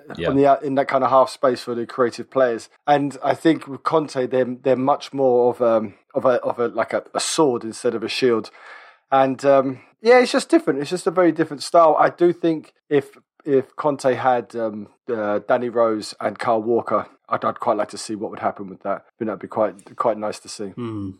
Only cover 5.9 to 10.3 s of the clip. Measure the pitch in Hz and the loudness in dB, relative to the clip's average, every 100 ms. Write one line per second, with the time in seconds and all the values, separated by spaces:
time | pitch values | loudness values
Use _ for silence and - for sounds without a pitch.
5.9 | - _ 135 123 120 127 117 117 104 110 | -10 _ -2 0 0 -2 -4 -4 -4 -4
6.9 | 107 - 104 - - 156 120 110 104 123 | -4 -6 -6 -4 0 2 0 -6 -4 -4
7.9 | 113 104 - 131 113 101 - - - - | -4 -6 0 2 2 -2 -14 -20 -20 -20
8.9 | _ _ 135 135 127 139 139 135 123 _ | _ _ 2 2 2 4 4 2 -6 _
9.9 | _ 220 247 247 | _ 4 6 6